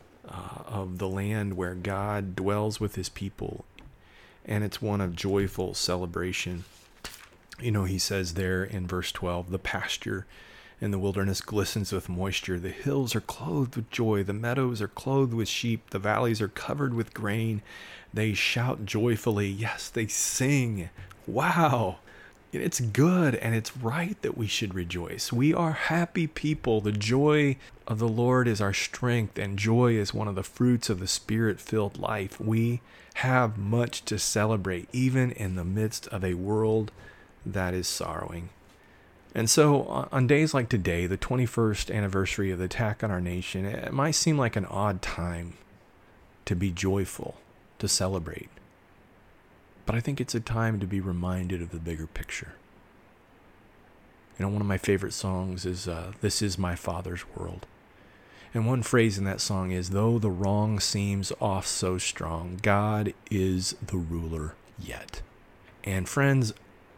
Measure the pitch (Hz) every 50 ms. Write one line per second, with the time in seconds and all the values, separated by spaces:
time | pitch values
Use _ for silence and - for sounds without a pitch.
0 | - - - - - - - 87 - - - - - - - 101 95 92 90 90
1 | 101 95 95 95 98 104 107 107 101 101 95 90 90 87 92 90 87 101 98 98
2 | 101 104 104 104 101 95 90 92 95 101 101 104 107 107 104 - 107 101 - 95
3 | 90 - - - 98 95 - - 101 - - - - - - - - - - -
4 | - - - - - - - - - - 107 104 104 101 - - 120 107 104 101
5 | 95 90 87 87 - 98 98 98 98 92 - - 95 92 95 - - - 90 90
6 | 92 85 85 85 87 92 92 - - 87 90 87 92 - - - - - - -
7 | - - - - - - - - - - - - 120 120 107 104 95 95 95 90
8 | - - 101 98 92 87 85 98 95 92 95 92 95 101 107 95 92 87 92 90
9 | 87 - - - 95 90 87 87 87 90 92 90 - - - 95 - - - -
10 | - - 101 92 - - - - - - - - - - - - 110 104 101 95
11 | 95 98 92 98 98 98 95 - - - 107 104 95 - - 110 98 - 101 92
12 | - - 90 90 95 98 90 - - 95 90 87 87 92 - - - 143 143 139
13 | 131 117 - 110 - - - - 120 156 170 147 131 120 - 117 110 - - -
14 | 117 110 107 101 95 98 101 107 113 120 123 135 131 123 120 107 104 98 - -
15 | - 131 135 139 135 123 113 113 107 - - - - 117 113 110 - - - 98
16 | 101 104 107 107 123 117 110 107 110 95 - - - - 131 147 143 131 120 113
17 | 107 - - - 107 101 101 113 113 113 110 104 - - - - - - - -
18 | - - - 107 110 110 101 - - - - 123 117 131 - - 107 98 - 107
19 | 113 120 113 101 - 123 107 101 101 98 98 101 113 110 - - - - - 120
20 | 110 107 - - - - - - 131 135 147 135 123 117 107 95 82 85 - -
21 | - - - - - - 90 123 151 180 170 170 165 147 131 120 107 92 90 -
22 | - - - - - - - - - - - 151 - - - - 120 110 101 127
23 | 147 175 180 180 165 143 117 - - 113 117 113 110 - - 131 143 147 131 170
24 | 170 190 214 - - - - - 113 101 - - 113 98 90 92 87 85 90 87
25 | 85 - - 110 - - - 120 135 151 165 - 170 160 156 - - - 160 175
26 | 170 - - 180 160 156 - - - 151 151 - - 127 110 107 101 107 104 104
27 | 104 110 123 135 147 151 151 151 147 139 131 - - - - - - - 113 107
28 | 117 117 110 117 120 123 127 127 123 120 107 98 104 98 95 - - - - -
29 | 123 123 120 120 107 98 - - 104 98 101 98 104 110 113 120 123 120 113 107
30 | 101 - - 110 107 104 95 95 101 - - - 123 123 123 117 - - 104 90
31 | 98 98 - - - - 110 113 113 107 95 - - - 110 110 101 95 - -
32 | 98 - 107 104 95 - - - - 107 113 113 113 117 120 120 - - - -
33 | - - - - - 127 127 127 123 110 107 101 101 101 113 120 120 113 - -
34 | - - 107 95 - - - 110 104 107 113 101 90 95 90 87 - - - 123
35 | 131 131 127 131 127 123 - - 104 92 92 92 85 90 95 107 110 107 - -
36 | - - - 98 95 92 90 87 92 101 107 107 110 110 110 110 107 107 - -
37 | - - - - - - - - - - 95 98 92 90 90 92 85 - - -
38 | 87 85 80 82 92 90 87 85 85 - - - - - - - - - - -
39 | - - - - - - - 117 113 110 - 160 147 147 147 139 - - - 131
40 | 131 - - 135 127 120 147 147 160 151 - 135 117 - 127 104 85 92 85 85
41 | 87 87 95 92 - - 123 127 127 117 - 120 113 110 104 - - - 98 107
42 | 101 98 95 95 95 - - - 98 95 92 87 92 90 - - 117 107 101 -
43 | 117 104 95 90 90 90 90 92 92 - - 95 95 101 - - - - - 135
44 | 143 160 147 - - 165 156 143 127 110 - 107 92 - - 98 104 104 95 90
45 | - - - - 85 87 85 85 87 87 - - - - - - - - - -
46 | - - - - - - - - - - 104 87 98 98 85 87 98 95 95 101
47 | 92 - - - - - - - - - - - - - - - 107 101 - -
48 | 95 92 98 90 82 82 - - - - - - - - - - - - - -
49 | - - - - - - - - _ _ - - - - - - - - 110 117
50 | - 151 139 131 123 - - 117 113 - 117 113 113 113 110 101 101 90 98 98
51 | 92 95 87 87 90 90 90 92 90 90 95 85 85 85 - 82 82 85 82 80
52 | 78 78 - - - - - - - 78 - - - - - - - - - -
53 | - - - - - - - - - - - - - - - - - - - -
54 | - - - - - - - - 95 98 101 104 101 101 95 92 - - 101 92
55 | 98 95 - - - 95 92 92 95 95 92 92 - 92 90 90 - 90 85 82
56 | 87 92 101 - - 101 - - 110 101 90 92 95 90 87 - - - 85 87
57 | 90 92 90 87 - - - - 90 85 90 92 - - - - - - - -
58 | - - - - - - - - - - - 117 110 117 131 123 113 - - 120
59 | 113 113 98 98 98 95 95 - - - 104 95 92 92 92 90 87 87 95 101
60 | 107 113 120 113 110 107 92 87 101 98 101 104 107 107 107 98 - - - 101
61 | 101 101 101 98 95 - - - - 104 95 95 - - - - 101 90 92 90
62 | - - - - 80 80 82 82 85 90 90 92 107 107 101 101 104 107 107 107
63 | 107 104 - - - - 113 98 95 95 92 92 92 - - - - - 101 90
64 | 85 80 85 85 82 80 82 78 76 78 - - - - - - - - - -
65 | - - - - - - - - - - - - - - - - - 101 95 95
66 | 90 - - 143 139 139 135 135 120 107 - - - - - - - - -